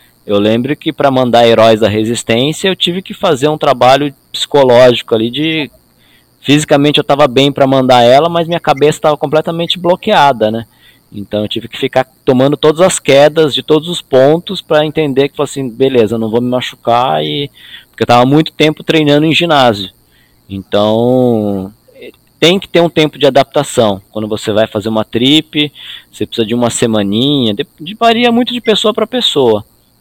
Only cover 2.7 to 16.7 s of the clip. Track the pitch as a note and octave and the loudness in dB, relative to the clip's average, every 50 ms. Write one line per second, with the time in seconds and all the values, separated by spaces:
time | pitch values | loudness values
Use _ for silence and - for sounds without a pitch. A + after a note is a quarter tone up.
2.7 | F#3 - - F3 E3+ F#3+ F#3 - G#3 - - F#3 D#3 A#2 C3 D3+ D#3 D3+ - D3 | -4 -2 -4 -4 -4 -6 -8 -12 -10 -4 -2 -2 0 0 0 -2 -2 0 0 0
3.7 | C3 B2 B2 B2 C3+ C#3 D3 D3 C#3 _ _ _ - - - - - C#3+ C3+ B2+ | 0 2 4 4 4 2 0 -4 -8 _ _ _ -12 -10 -6 0 2 2 4 6
4.7 | A#2+ A#2+ B2+ B2+ A#2+ A#2+ - - A#2 A2 A2 A#2+ B2 C3+ D3+ D#3+ D#3+ D#3+ D3 A#2+ | 6 6 6 6 4 2 -2 -4 -2 -2 -2 -4 -4 -4 -4 -4 -4 -4 -6 -8
5.7 | _ _ _ _ _ _ _ _ _ _ _ _ _ _ - - C#3 D3+ D3+ - | _ _ _ _ _ _ _ _ _ _ _ _ _ _ -2 0 0 0 2 2
6.7 | D#3 C#3+ C#3+ D3+ C#3+ D3+ C#3+ - C#3+ C#3 D3+ C3+ A#2+ C3 C#3 C#3+ C#3 D3 C#3 C3+ | 2 2 2 2 0 0 0 0 0 2 2 2 2 2 0 0 0 0 0 2
7.7 | C3+ C3+ B2+ B2+ B2+ B2 A#2+ A#2 B2+ C#3 D#3 E3+ E3+ E3+ E3+ D#3+ F3 E3 - - | 2 2 2 4 4 4 6 6 4 4 2 2 -2 -2 -4 -4 -4 -4 -2 -2
8.7 | D3 C3+ D3 D3 D#3+ - - D#3+ D3+ - - C#3+ C#3 D#3 D#3 - E3 E3 E3+ E3 | -2 0 0 0 0 0 0 -2 -2 -2 -4 -2 -2 -2 -2 -2 -6 -6 -6 -6
9.7 | - F3+ F3 F3 F3+ F3+ - A3 G#3 F3 D3 C#3 B2+ A2 G#2+ G#2+ A2 A2+ A2+ _ | -6 -4 -2 -2 -2 -2 -2 0 2 2 2 2 2 0 -2 -2 -2 -4 -10 _
10.7 | _ _ _ _ _ _ _ _ - G#2 G2+ - - G#2 G#2+ G#2 - A2+ A2 A#2+ | _ _ _ _ _ _ _ _ -16 -16 -12 -6 -6 -6 -4 -4 -8 -10 -12 -12
11.7 | - - - C3 - B2+ C3 _ _ _ - - C3+ B2+ C3 C#3 D3 - - D3+ | -10 -6 -6 -2 -2 -2 -2 _ _ _ -2 0 2 2 2 0 0 0 0 0
12.7 | D#3 D#3 F3+ F#3 - - - - C#3 C#3 C#3+ D3+ D3+ D#3+ D#3+ D3 A#2 - B2+ - | 2 2 2 0 0 -2 0 2 4 4 4 4 2 2 0 0 -2 -4 -2 0
13.7 | D3+ D#3 D3+ F3 F3 - - - - B2+ C3 C#3 D#3 E3+ F3+ - G3 F3 - - | -2 -2 -2 -4 -10 -10 -6 0 2 2 4 4 2 0 -2 -8 -12 -10 -6 -2
14.7 | E3 D3+ D3+ D#3 D3 D#3+ D#3 C#3+ C3 C3 C#3 C#3+ _ - D3 C3 - C#3 C3+ B2+ | -2 0 0 -2 -4 -4 -4 -2 0 -2 -2 -2 _ -6 -6 -6 -6 -8 -10 -8
15.7 | A2 A#2+ C3+ C3+ C3+ B2 A2+ G2 A#2 A2+ A2+ A2 G#2 A#2+ B2 B2 B2 B2+ B2 - | -4 -2 -2 0 2 2 0 0 0 -4 -4 -2 -2 -2 -2 -2 -4 -4 -6 -8